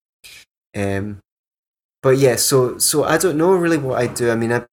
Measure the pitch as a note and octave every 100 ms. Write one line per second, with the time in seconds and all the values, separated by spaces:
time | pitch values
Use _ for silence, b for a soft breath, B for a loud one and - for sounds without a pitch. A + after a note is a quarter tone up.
0 | _ _ - B - _ _ G2+ G2 G2
1 | G#2 G2+ _ _ _ _ _ _ _ _
2 | C3+ C3 C3+ A2+ - C3+ B2 G2+ - D3+
3 | A2 D#3+ F3+ D3 F3 F#3 E3+ D#3+ C3 A#2
4 | B2 - A#2+ A2+ A#2 A#2+ -